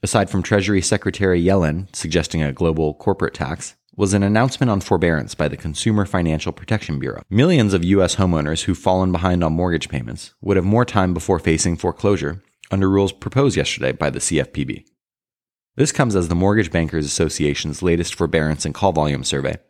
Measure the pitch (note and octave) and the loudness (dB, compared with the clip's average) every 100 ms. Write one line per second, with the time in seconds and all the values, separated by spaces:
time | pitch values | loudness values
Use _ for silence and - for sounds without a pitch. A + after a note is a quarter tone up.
0 | - A2+ G2 G2 E2+ G#2 F#2+ G2 - G#2 | 0 0 0 -2 0 0 2 0 2 -2
1 | G2 - G2 F2 F2 G2 D#2+ D#2 G2 - | -2 0 2 2 4 2 2 -2 -8 -10
2 | D#2+ E2 D#2 E2 D2 C2+ E2+ D#2+ D#2 D2+ | -2 -2 -2 -2 -4 0 0 0 -2 -2
3 | - F#2+ - - D#2+ E2 - - _ - | -2 0 -2 -4 -8 -8 -12 -18 _ -2
4 | G2+ G2+ G2 G#2+ C3 - B2+ G2 - F2+ | 0 2 2 2 0 0 0 0 0 0
5 | E2+ D#2+ A1 - D2+ - E2+ D2 A2+ G#2+ | 2 0 -4 -4 -4 -4 -8 -4 0 0
6 | F#2+ F#2 E2+ D#2 - - - G#2+ - C#2+ | 0 0 0 -2 -4 -8 -4 -6 -4 -6
7 | C2+ - - F#2+ D#3 E3+ G#2+ F#2 F2 G2 | -6 -8 -2 2 4 4 4 2 4 4
8 | F2+ - F#2+ E2 D2 D#2 - F2 - F#2 | 4 2 2 2 0 -2 -2 -2 0 2
9 | F#2 F2 F2+ F2+ E2 D#2+ F2+ E2 - C2+ | 2 0 0 0 0 0 0 -2 -2 -8
10 | A1+ - - _ F#2 F#2+ F2+ A2 B2 G#2 | -8 -12 -14 _ 0 2 4 2 2 2
11 | F#2 E2+ - F2+ E2+ D#2+ F#2 E2 F2+ - | 2 0 0 0 2 2 0 0 -4 -2
12 | G#2 G2 D2 F#2 _ _ - G2 F#2+ G2 | 0 0 -2 -8 _ _ -4 0 4 4
13 | G2 - - C3 C#3 E2+ C2+ - C2 C2 | 2 -2 -4 0 2 2 -2 -2 -4 -2
14 | D2 C2+ - D#2 C#2 - C2+ - _ _ | -2 -2 -2 -2 -2 -6 -6 -8 _ _
15 | _ _ _ _ _ _ _ - D3+ - | _ _ _ _ _ _ _ -2 -2 2
16 | C3 G2 E2+ E2+ F#2+ G#2+ F2 E2+ E2 D#2+ | 2 2 0 2 2 2 2 0 0 -2
17 | D2 - E2 - D2 C#2+ D#2 D2 F2+ E2+ | -4 -2 -2 0 -2 -2 -6 -4 0 0
18 | E2+ - E2 D#2+ D#2 D2+ E2 C#2+ G2 D#2+ | -2 -2 0 0 0 -2 -4 -2 0 2
19 | D2+ C#2 B1+ C#2 C2+ D#2+ _ | 0 -2 -4 -4 -4 -6 _